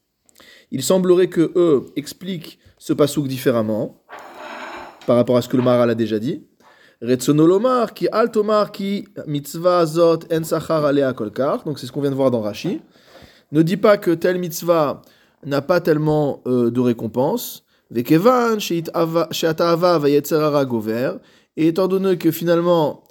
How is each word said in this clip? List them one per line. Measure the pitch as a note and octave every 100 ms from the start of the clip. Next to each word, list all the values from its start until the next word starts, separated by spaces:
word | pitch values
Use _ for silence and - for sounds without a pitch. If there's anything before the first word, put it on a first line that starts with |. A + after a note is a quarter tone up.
| _ _ _ _ - - -
Il | -
semblerait | - F#3+ F#3 F3 F3
que | F3 D#3
eux | F3+ E3+ C3+ -
expliquent | - C#3+ - F#3 F3 - - _ _
ce | -
pasouk | D3 D3 D#3 C3+
différemment, | C3 C#3 A#2 G#2+ G#2+ D3 - _ - - - - - - - - - -
par | A#2+
rapport | A#2+ B2
à |
ce | A#2+
que | B2+
le |
Maharal | B2 B2 A#2
a |
déjà | A2+ G#2+ A2
dit. | B2 C#4+ _ _ _ _ _ -
Retsono | A#2+ B2+ D3 D3 E3
lomar, | F#3+ B3+ B3+ A3
ki | - E3+
al | G#3+ A#3
tomar, | G#3+ G#3 G#3+ G3+
ki | - G3 G3+ - - -
mitzvah | D3 D3 E3 F3+ F3+ E3
zot | E3 E3 E3 -
en | D#3+
sachar | D#3+ D#3+ D#3 D#3+
alea | D3 C#3+ C3
kolkar. | B2+ G#2+ - C#3 B3
Donc | E3 C3+
c'est | B2
ce |
qu'on | C#3+
vient | C#3
de |
voir | C3+ C3
dans | A#2+
Rashi. | G#2 G#2+ E3+ D4+ - _ _ - - _ -
Ne | D3
dis | E3 G3+
pas | G#3+ G3+
que | F#3
telle | E3 F3+ F3+
mitzvah | F3 D#3+ E3+ E3 C#3 F2 _ _ _ _
n'a | C3 C#3
pas | C3+ F3+
tellement, | F3 D3+ D3+ D3+ C#3+ - B2
euh, | B2 A#2
de | A#2+
récompense. | B2 A2+ A2+ A#2+ C#3+ A#3+ - - _ _ _
Vekevan | A2+ B2 D#3+ A3 B3+ A#3 G#3+
she'it | - E3+ E3
ava, | E3+ E3 E3 D#3+
she'ata | - E3 D#3+ E3+
ava | E3 F3+ E3
va | C#3+
yetzer | D3 - D#3+
hara | D3+ C#3+ C3+
gover. | A2+ G#2+ A2+ C#3+ G3 _ _ _ -
Et | D#3+
étant | E3 F#3
donné | F#3+ F#3+ F3+
que | E3
finalement | D#3 E3+ E3+ F3 E3+ D3 - _